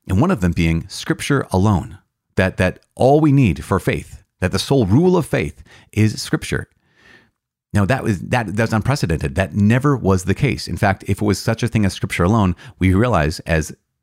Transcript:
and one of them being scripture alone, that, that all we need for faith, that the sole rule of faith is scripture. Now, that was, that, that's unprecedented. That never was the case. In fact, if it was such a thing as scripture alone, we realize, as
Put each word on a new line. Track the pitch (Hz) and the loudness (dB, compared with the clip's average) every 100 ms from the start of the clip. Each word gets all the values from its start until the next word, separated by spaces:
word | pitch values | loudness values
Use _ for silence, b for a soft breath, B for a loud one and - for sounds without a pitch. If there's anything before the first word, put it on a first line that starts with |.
| - | -2
and | 95 | 0
one | 175 | 2
of | 170 | 2
them | 90 | 0
being | 82 82 82 - | 2 0 0 -4
scripture | - - 156 - 143 - | -12 -6 -6 0 -2 0
alone, | 92 107 92 - - _ _ _ - | 0 2 0 -2 -16 _ _ _ -2
that, | 92 - | -2 0
that | 92 - _ | -2 -2 _
all | - 123 151 | 0 2 4
we | 156 | 4
need | 139 117 71 | 4 4 0
for | - 95 | -2 -2
faith, | - 73 - - _ - | 0 -4 -8 -20 _ -6
that | 90 | -2
the | - | -2
sole | - 139 95 | 0 0 4
rule | 120 180 180 | 4 4 2
of | 139 | 0
faith | 139 73 - - B B | -4 -4 -10 -20 B B
is | 104 107 - | 0 0 0
scripture. | - - - 67 - _ b b b b b _ _ _ - | -6 -6 -4 -8 -8 _ b b b b b _ _ _ -6
Now, | 104 | -2
that | 95 135 | 0 0
was, | - 92 | -2 -4
that, | - 123 110 104 | -2 -4 -2 -2
that's | 110 | 0
unprecedented. | 110 113 147 90 80 73 | 0 0 -2 -2 -2 -2
That | 80 95 | -4 -2
never | 104 104 123 143 131 | 2 2 4 2 0
was | 92 95 | 2 0
the | 92 | 0
case. | 95 139 - - | 0 0 -2 -6
In | 85 | -2
fact, | 101 95 - | 0 -2 -4
if | 101 | -2
it | |
was | 107 95 | 0 -2
such | - 110 | -2 -4
a | 117 | -2
thing | 113 | 0
as | 98 | -2
scripture | - 98 - | -2 -6 0
alone, | 87 113 92 87 B B | 2 4 2 -2 B B
we | 92 | 2
realize, | 92 123 95 76 - | 2 2 2 0 -4
as | - 82 73 - _ _ | -2 -2 -2 -10 _ _